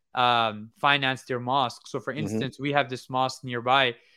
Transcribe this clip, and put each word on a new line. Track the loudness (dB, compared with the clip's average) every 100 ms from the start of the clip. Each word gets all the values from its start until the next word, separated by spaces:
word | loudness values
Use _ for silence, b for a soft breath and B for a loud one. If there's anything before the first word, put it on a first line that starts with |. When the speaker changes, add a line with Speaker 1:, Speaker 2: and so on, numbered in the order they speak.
| _ 0
Speaker 1:
um, | 4 4 2 -2 -12 _
finance | 2 4 2 -2
their | -4 -6
mosques. | 0 0 0 -2 -10
So | -8
for | -6
Speaker 2:
Mm-hmm. | -6
Speaker 1:
instance, | -4 -4 -4 -4
we | -2
have | 0 0
this | -4 -6
mosque | -2 -2 -4
nearby, | -8 -4 2 4 2 -2 b